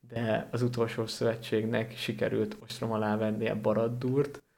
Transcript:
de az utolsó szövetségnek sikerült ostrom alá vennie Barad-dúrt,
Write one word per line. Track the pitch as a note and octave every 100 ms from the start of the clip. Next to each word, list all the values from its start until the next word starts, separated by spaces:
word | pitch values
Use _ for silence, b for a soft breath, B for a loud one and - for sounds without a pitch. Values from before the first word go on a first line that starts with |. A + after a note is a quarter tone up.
| A#2+
de | A#2+ A2+ G#2+ -
az | A#2+
utolsó | A#2+ A#2+ A2+ - A2
szövetségnek | - A#2+ A2+ - A2 A2 A#2 A#2 -
sikerült | - G#2+ A2 A2 G#2+ -
ostrom | - - A#2
alá | G#2+ G#2+ G#2+
vennie | A2 G#2+ A2
Barad-dúrt, | G#2+ G#2+ G#2+ A#2 B2 B2+ C3+ C#3+ - _